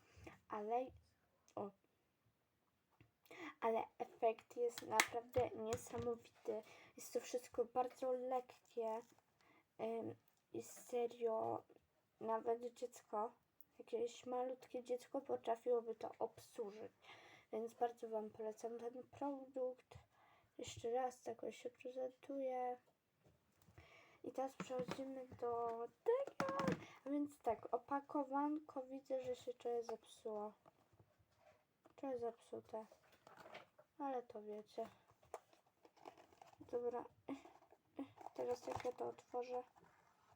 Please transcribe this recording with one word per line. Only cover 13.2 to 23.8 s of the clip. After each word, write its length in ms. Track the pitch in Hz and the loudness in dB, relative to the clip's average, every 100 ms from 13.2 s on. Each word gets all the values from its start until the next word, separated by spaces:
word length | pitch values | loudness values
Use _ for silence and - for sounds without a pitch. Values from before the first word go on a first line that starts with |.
| 220 - _ _ - - | 0 -2 _ _ -20 -18
jakieś 480 | - 233 240 - 247 | -4 0 0 -2 -2
malutkie 580 | 247 254 254 - 247 | 0 0 -2 -4 -6
dziecko 360 | 240 247 - 277 | 0 -2 0 -4
potrafiłoby 760 | 262 247 233 226 247 240 226 | 0 0 2 2 6 4 4
to 160 | 226 - - | -4 -4 -2
obsłużyć. 720 | - - - - 427 427 - _ - - - - - | -4 -4 -14 -6 -6 -6 -12 _ -20 -18 -18 -20 -6
Więc 220 | 220 226 | -2 -2
bardzo 340 | - 240 233 226 | 2 2 2 -2
wam 220 | 220 214 | -2 -2
polecam 480 | 214 214 214 226 233 | -4 -6 -4 -6 -4
ten 240 | 233 254 | -6 -8
produkt. 920 | 240 - 285 269 262 269 254 254 - - - _ - - _ - | -12 -4 -2 -2 -4 -2 0 -2 -12 -20 -20 _ -20 -20 _ -10
Jeszcze 340 | - - 233 | -8 -4 0
raz 280 | 247 254 247 | 2 2 -2
tak 240 | - 226 | -8 -4
on 80 | 226 | -6
się 180 | - 247 | -6 -8
prezentuje. 1080 | - 254 262 254 - - 277 262 254 247 247 _ _ _ _ - - _ _ - - | -8 -8 -4 -4 -4 -6 0 2 2 0 -2 _ _ _ _ -20 -20 _ _ -20 -20